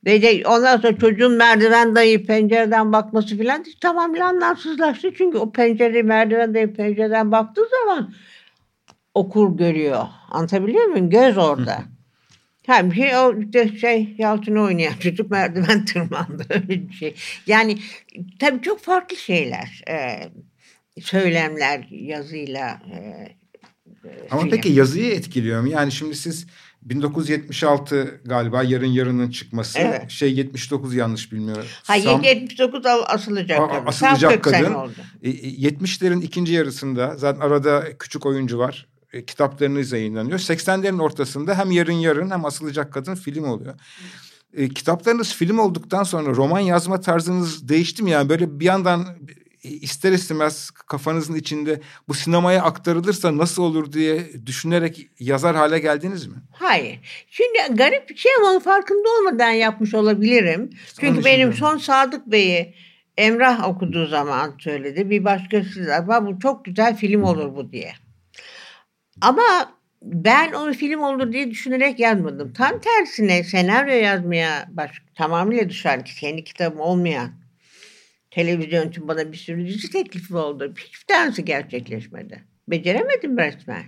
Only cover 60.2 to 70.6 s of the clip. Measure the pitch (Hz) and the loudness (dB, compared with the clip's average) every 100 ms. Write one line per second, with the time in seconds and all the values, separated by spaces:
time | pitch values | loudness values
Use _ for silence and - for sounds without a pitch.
60.2 | 214 247 180 165 254 - - - 285 247 | 4 4 4 0 -4 -12 -20 -4 0 2
61.2 | 240 262 254 - 302 311 302 269 269 285 | 4 6 4 2 0 0 2 2 2 -2
62.2 | 240 214 190 175 170 - - _ _ - | 0 2 4 0 -4 -12 -20 _ _ 0
63.2 | 214 233 254 240 190 185 180 170 160 151 | 2 4 4 4 -2 -2 -4 -2 -2 -2
64.2 | 143 131 147 139 - 147 139 143 196 208 | 0 -2 -4 -6 -8 -6 -6 -4 0 0
65.2 | 190 196 185 214 190 190 170 147 175 226 | 2 0 0 -2 -2 -8 -2 -2 2 0
66.2 | 208 185 254 269 - 180 226 220 208 208 | 0 -4 -4 -4 -8 0 0 2 0 2
67.2 | 196 160 147 135 123 123 82 - _ _ | 2 0 -4 -8 -12 -12 -14 -16 _ _
68.2 | _ - - - - - _ _ _ - | _ -20 -20 -20 -20 -20 _ _ _ 0
69.2 | 220 269 466 359 - _ _ _ - 170 | 2 4 4 4 0 _ _ _ -8 0
70.2 | 185 262 320 285 | 4 4 4 -2